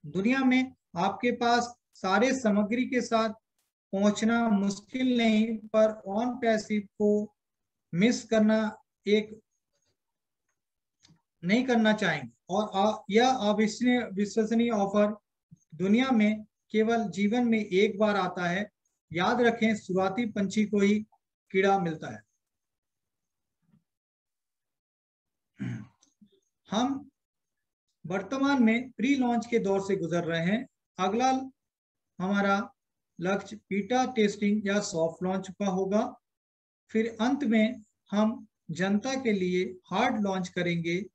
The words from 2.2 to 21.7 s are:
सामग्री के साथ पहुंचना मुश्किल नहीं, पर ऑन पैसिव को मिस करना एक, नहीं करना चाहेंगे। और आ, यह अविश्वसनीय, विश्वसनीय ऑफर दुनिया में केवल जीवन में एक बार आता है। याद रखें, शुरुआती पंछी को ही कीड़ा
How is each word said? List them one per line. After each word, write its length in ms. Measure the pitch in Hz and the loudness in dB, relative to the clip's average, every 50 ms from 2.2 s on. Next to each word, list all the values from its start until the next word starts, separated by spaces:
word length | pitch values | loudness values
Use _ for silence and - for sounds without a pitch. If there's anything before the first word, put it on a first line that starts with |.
| 240 269 262 262 | 2 2 0 0
सामग्री 460 | - 214 196 208 214 196 240 247 247 | 0 0 2 2 0 0 -2 -2 -2
के 160 | - 262 247 | -2 -2 -4
साथ 280 | - - 233 220 226 220 214 _ _ _ _ _ _ _ _ _ _ _ | -2 0 0 0 0 -2 -4 _ _ _ _ _ _ _ _ _ _ _
पहुंचना 580 | - 190 202 208 208 - 220 220 233 233 233 226 | -2 2 2 2 2 2 0 2 2 2 2 2
मुश्किल 680 | 208 196 196 202 196 - - _ - 254 262 254 247 | 2 2 0 -2 -4 -6 -12 _ -6 -2 0 2 2
नहीं, 400 | 233 233 226 214 214 220 233 226 | 2 2 4 4 2 2 0 -2
पर 440 | 214 - - - 214 214 214 214 - - | -8 -8 -2 2 4 4 4 2 -4 -10
ऑन 300 | 190 196 214 233 254 240 | -6 -4 -2 -2 -2 -4
पैसिव 440 | - 240 226 220 214 214 - 214 208 | -2 0 0 0 0 0 -2 -4 -4
को 540 | 202 - _ - 208 208 208 208 208 - _ _ _ _ _ _ _ _ _ _ _ _ - | -4 -6 _ 0 2 2 2 2 0 -6 _ _ _ _ _ _ _ _ _ _ _ _ 0
मिस 300 | 170 202 247 - - - | 2 2 2 2 0 -2
करना 540 | - 226 214 214 214 220 220 220 208 - - _ _ _ _ _ | 0 2 4 4 4 4 2 0 -4 -6 -12 _ _ _ _ _
एक, 340 | 196 208 214 208 - - - _ _ _ _ _ _ _ _ _ _ _ _ _ _ _ _ _ _ _ _ _ _ _ _ _ _ _ _ _ _ _ _ _ _ _ _ _ _ _ _ 165 | 2 2 2 2 -2 -14 -20 _ _ _ _ _ _ _ _ _ _ _ _ _ _ _ _ _ _ _ _ _ _ _ _ _ _ _ _ _ _ _ _ _ _ _ _ _ _ _ _ -2
नहीं 200 | 175 208 247 254 | 0 0 0 2
करना 300 | 262 240 226 220 214 214 | 2 2 4 4 4 2
चाहेंगे। 380 | - 208 175 156 143 127 117 _ _ _ - | 2 0 -2 -2 -4 -8 -12 _ _ _ -4
और 200 | 180 208 214 214 - | -2 -2 -2 -2 0
आ, 300 | 190 202 214 214 - - - | 0 0 0 0 -4 -8 0
यह 200 | 190 226 247 262 | 2 4 4 4
अविश्वसनीय, 800 | 262 - 208 208 208 196 220 214 - - 233 247 247 247 220 208 196 | 2 2 0 0 2 2 0 0 0 0 0 2 2 2 0 -4 -4
विश्वसनीय 560 | 190 202 202 - 226 214 220 233 226 233 240 | -4 -4 -2 0 -2 0 0 0 0 0 0
ऑफर 480 | 226 202 196 196 - 208 208 208 214 - _ _ _ _ _ _ - _ _ _ - | 0 -2 -2 0 2 2 2 2 0 -8 _ _ _ _ _ _ -20 _ _ _ -8
दुनिया 360 | 151 180 196 208 240 262 262 | -4 2 2 4 4 4 2
में 340 | 254 214 208 208 220 214 - _ _ _ _ _ | 2 2 2 2 0 -2 -8 _ _ _ _ _
केवल 380 | - 214 220 220 233 226 220 185 | 0 0 2 2 0 0 -2 -4
जीवन 380 | 170 190 208 202 226 247 247 | -2 0 0 0 2 2 2
में 180 | 233 226 214 208 | 2 2 0 0
एक 340 | - 180 185 208 220 190 196 | 0 2 2 2 2 2 0
बार 160 | 220 208 202 | 0 2 2
आता 300 | 196 185 175 - 185 175 | 0 -2 -2 -4 -4 -4
है। 240 | 170 175 196 214 - _ _ _ _ _ _ _ _ 156 | -2 -2 -4 -6 -8 _ _ _ _ _ _ _ _ -4
याद 280 | 170 185 214 240 233 | 0 0 2 2 4
रखें, 340 | 240 233 226 - 220 226 220 | 2 2 2 2 0 0 0
शुरुआती 500 | 214 - - 180 185 190 190 190 240 240 | -2 -4 -2 -2 0 0 0 0 -2 -4
पंछी 400 | 208 - 208 196 185 190 214 214 | -4 -2 -4 -4 -2 0 0 0
को 140 | 208 214 202 | 2 2 2
ही 260 | 202 202 214 214 214 _ _ _ _ _ _ _ _ _ | 4 4 2 2 -2 _ _ _ _ _ _ _ _ _
कीड़ा 280 | - 190 190 196 | 0 2 2 4